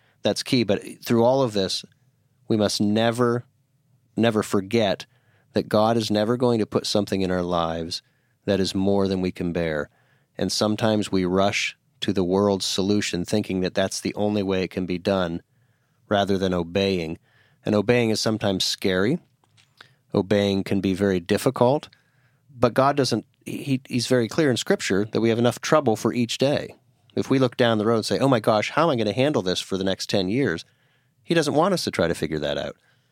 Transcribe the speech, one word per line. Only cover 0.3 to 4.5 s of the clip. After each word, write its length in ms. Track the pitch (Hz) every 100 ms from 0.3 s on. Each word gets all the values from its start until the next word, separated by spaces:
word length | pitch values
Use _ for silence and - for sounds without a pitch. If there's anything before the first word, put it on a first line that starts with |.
| 101
key. 180 | - 131
But 200 | 104 95 - -
through 200 | - 117
all 180 | 117 135
of 100 | 127
this, 320 | 104 95 - - _ _ _ _ _ -
we 100 | 110
must 240 | 101 -
never, 640 | 104 107 113 117 120 120 - _ _ _ _ _ _ -
never 260 | 117 107
forget 600 | -